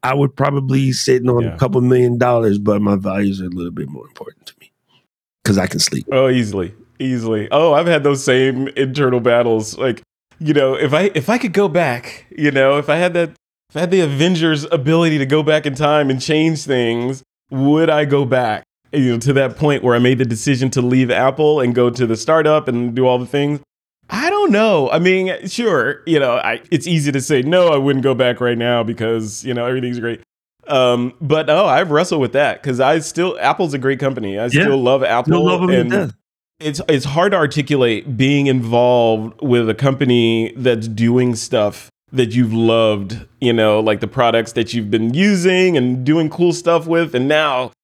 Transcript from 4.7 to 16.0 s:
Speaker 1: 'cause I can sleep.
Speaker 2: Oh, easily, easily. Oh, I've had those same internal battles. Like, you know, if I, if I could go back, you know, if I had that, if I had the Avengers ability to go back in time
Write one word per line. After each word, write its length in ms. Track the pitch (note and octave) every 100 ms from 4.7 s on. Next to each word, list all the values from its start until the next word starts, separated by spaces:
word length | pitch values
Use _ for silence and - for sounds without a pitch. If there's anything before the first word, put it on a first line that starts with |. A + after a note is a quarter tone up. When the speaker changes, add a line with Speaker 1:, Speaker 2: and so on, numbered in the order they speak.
| _ _ _ _ _ _ _
Speaker 1:
'cause 140 | - G2
I 80 | F#2
can 120 | -
sleep. 260 | - C#2 -
Speaker 2:
Oh, 180 | C3 C3
easily, 440 | B2+ A2 G2 F2+ G#2 _ _
easily. 480 | C3 B2 A2+ A2 G#2
Oh, 240 | D3 E3
I've 140 | C#3+ E3+
had 160 | D#3+
those 200 | C#3+ C#3
same 440 | C#3 B2+ C3 B2+ C3+ -
internal 440 | C3+ C3 C3 B2
battles. 580 | A#2+ A#2+ A#2 A2 G#2+ -
Like, 240 | B2+ A2+ _ _ _ _
you 140 | D#3
know, 220 | D3 C3+ C3
if 180 | D3
I, 160 | D3+ G3+ D#3
if 140 | B2+
I 80 | A#3+
could 140 | A#3+
go 140 | F3 G3+
back, 580 | E3+ D#3 A#2+ - - _
you 220 | - D3
know, 260 | C3+ C3+ C#3+
if 120 | C#3+
I 80 | D#3
had 160 | F3+ E3+
that, 140 | E3 - _ _ _
if 60 | D3+
I 20 |
had 120 | F3
the 100 | F#3
Avengers 640 | D#3+ C#3 E3 F3+ D#3+ D#3 D3+
ability 460 | E3 C3+ E3 E3 D3+
to 80 | C3+
go 160 | D3+
back 240 | D#3 D#3 D3
in 80 |
time 360 | C3+ D3+ D3+